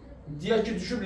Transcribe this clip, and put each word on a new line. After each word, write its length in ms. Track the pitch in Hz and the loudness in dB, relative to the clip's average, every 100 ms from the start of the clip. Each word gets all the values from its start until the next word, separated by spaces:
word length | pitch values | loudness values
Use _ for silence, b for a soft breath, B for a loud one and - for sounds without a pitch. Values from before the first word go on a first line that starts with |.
| - - - 147 | -18 -16 -12 -6
Deyək 200 | 190 220 - | 2 4 4
ki, 100 | - | 0
düşüb 260 | - 196 | -2 -2